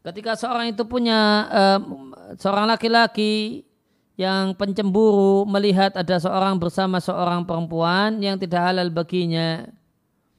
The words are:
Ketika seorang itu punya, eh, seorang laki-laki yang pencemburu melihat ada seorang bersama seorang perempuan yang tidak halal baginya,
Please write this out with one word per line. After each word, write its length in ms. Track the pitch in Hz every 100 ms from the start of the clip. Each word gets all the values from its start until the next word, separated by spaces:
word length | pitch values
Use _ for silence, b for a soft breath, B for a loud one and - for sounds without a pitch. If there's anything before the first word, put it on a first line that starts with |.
Ketika 320 | - 180 220
seorang 400 | 226 233 240 233
itu 80 | 214 226
punya, 560 | 247 233 220 214 208 214
eh, 280 | 233 196 196 202 135 135 - - -
seorang 240 | 190 202 214
laki-laki 960 | 226 226 233 226 214 214 214 214 240 _ _ _ _ _ -
yang 400 | 185 190 190 185
pencemburu 880 | 202 196 202 190 220 202 196 196
melihat 480 | 202 202 202 185 196
ada 240 | 196 170 180
seorang 400 | 175 190 196 190
bersama 440 | 170 175 190 185
seorang 440 | 165 180 175 175
perempuan 720 | 175 165 170 165 165 185 214 220
yang 200 | 196 190
tidak 240 | 185 175
halal 240 | 175 185 175
baginya, 800 | 165 165 180 170 165 165 160 - - _ _ _ _ _